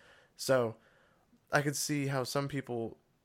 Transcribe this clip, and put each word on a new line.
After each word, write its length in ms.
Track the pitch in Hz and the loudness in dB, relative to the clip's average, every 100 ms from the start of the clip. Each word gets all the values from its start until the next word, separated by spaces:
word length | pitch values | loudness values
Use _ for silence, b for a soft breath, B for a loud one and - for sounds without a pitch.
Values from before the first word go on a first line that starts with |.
| b b b - | b b b -10
So 400 | - 131 117 113 b b b b b _ _ | 2 4 2 -4 b b b b b _ _
I 100 | 147 | 2
could 140 | 143 139 | 2 -2
see 320 | - 147 135 | -2 0 0
how 160 | 135 | 0
some 240 | 123 143 139 | 0 -2 -2
people, 500 | 139 - 120 113 - _ _ | -4 -4 -4 -4 -8 _ _